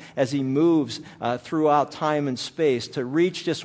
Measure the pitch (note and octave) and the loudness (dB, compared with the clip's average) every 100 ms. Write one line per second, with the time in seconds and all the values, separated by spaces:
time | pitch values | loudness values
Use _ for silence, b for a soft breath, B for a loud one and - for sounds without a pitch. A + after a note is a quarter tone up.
0 | B - B2+ C#3 C3 C#3 E3+ D#3+ B2 - | B -2 0 0 0 2 4 4 0 -6
1 | B B A#2 B2 - D#3+ D3+ D3 C3+ - | B B -4 -4 -4 0 4 4 2 -2
2 | D#3 D3+ C#3+ B2 - - D#3 B2 - D3 | -2 0 -2 -4 -8 0 0 0 -2 -6
3 | B2 D3+ F3+ - F3 D3+ | -2 2 0 0 -4 -4